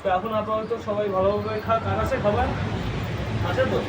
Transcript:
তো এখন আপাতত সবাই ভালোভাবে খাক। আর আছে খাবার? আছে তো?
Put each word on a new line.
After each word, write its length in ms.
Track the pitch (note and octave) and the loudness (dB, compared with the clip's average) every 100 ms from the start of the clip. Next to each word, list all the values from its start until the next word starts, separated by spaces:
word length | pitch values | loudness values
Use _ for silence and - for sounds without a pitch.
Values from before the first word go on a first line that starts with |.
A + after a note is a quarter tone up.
তো 60 | G3 | 2
এখন 240 | F#3 A3 | 0 2
আপাতত 440 | G#3+ G3+ G#3+ G#3+ A3 G#3 | -2 0 -2 -2 -4 -2
সবাই 240 | G#3 G#3 | -2 0
ভালোভাবে 500 | F#3 F#3+ G#3 G#3 G#3+ | 2 2 2 -2 -4
খাক। 280 | G3+ F#3+ G3+ | 0 0 0
আর 120 | G3+ | 0
আছে 160 | G#3+ C4 | 0 2
খাবার? 300 | G#3 G3+ - - - - - - - - - - - | 2 2 2 0 -2 -2 -2 -4 -4 -4 -2 -2 0
আছে 160 | - - | 2 2
তো? 100 | F#3+ | 2